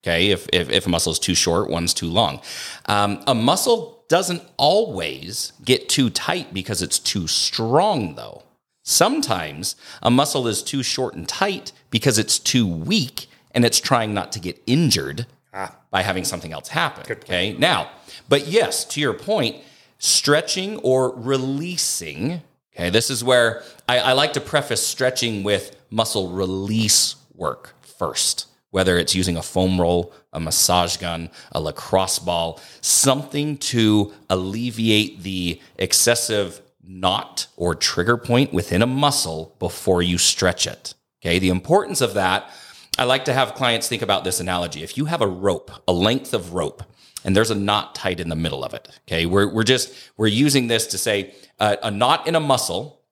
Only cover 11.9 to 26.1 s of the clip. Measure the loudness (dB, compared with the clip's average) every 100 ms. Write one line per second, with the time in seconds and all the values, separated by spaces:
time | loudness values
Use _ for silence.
11.9 | 0 2 2 0 0 0 2 0 -2 0
12.9 | 0 0 -8 -12 _ _ 2 2 2 2
13.9 | 0 0 -4 -4 -8 -8 -8 0 4 4
14.9 | 2 -2 -8 -10 _ _ -10 -10 -12 _
15.9 | 0 0 -2 -4 -6 -10 -12 -6 -2 -2
16.9 | -4 -12 -12 -4 -2 -2 0 2 2 -2
17.9 | -12 -20 -20 2 2 4 2 2 -2 -6
18.9 | -2 -2 -2 -2 0 0 -4 -20 _ _
19.9 | _ 0 2 4 2 2 -4 -4 -2 2
20.9 | 2 2 -2 -2 0 0 -4 -4 -4 -4
21.9 | -4 -8 -6 -4 -4 -10 _ _ -6 0
22.9 | 0 0 -2 4 4 4 0 -12 -10 0
23.9 | 2 4 4 2 0 0 -2 0 -2 -2
24.9 | 0 0 0 -2 -2 0 0 -2 -20 _
25.9 | -2 0